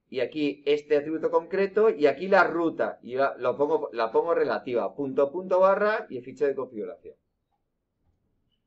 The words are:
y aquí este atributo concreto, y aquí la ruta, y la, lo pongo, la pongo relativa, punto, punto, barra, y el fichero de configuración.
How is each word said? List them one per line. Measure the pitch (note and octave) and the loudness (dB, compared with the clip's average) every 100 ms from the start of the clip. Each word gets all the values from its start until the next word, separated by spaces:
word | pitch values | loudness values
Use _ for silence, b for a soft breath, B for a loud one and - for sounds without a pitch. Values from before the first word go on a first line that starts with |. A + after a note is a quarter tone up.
| _ | _
y | B2 | -4
aquí | A#2 D#3 D3 C#3+ C#3+ | -4 -2 -4 -2 0
este | D3 - D3 | 0 2 0
atributo | D3+ D#3+ D#3+ | 0 -4 0
concreto, | E3 E3 G3 F#3+ G3+ A3 | 0 0 -2 0 2 2
y | D3 C#3+ | 4 2
aquí | C3+ F#3+ | 2 2
la | F#3+ E3 | 4 4
ruta, | E3 E3 - G#2+ - | 0 -2 -2 -4 -6
y | A2+ B2+ | -6 -2
la, | C3+ - | -2 0
lo | B2 B2+ | -2 0
pongo, | D3 D#3+ D3 | 0 0 -2
la | A#2 A2 | -2 0
pongo | D3+ E3 | 2 2
relativa, | E3 C#3+ G#2 - A2+ F#2+ - | 0 0 -2 -2 -2 -2 -4
punto, | C3+ C3+ C#3 | -4 0 0
punto, | F3 F#3 F#3 | -2 0 4
barra, | F#3+ G3 G#3 A3+ - | 4 4 0 -2 -6
y | B2+ | -12
el | |
fichero | C3 - C#3+ | -12 -2 -2
de | C3+ | -2
configuración. | B2+ A2 F2+ E2+ F2 - _ _ _ _ _ _ _ _ _ _ _ _ _ _ | -6 -8 -10 -12 -20 -20 _ _ _ _ _ _ _ _ _ _ _ _ _ _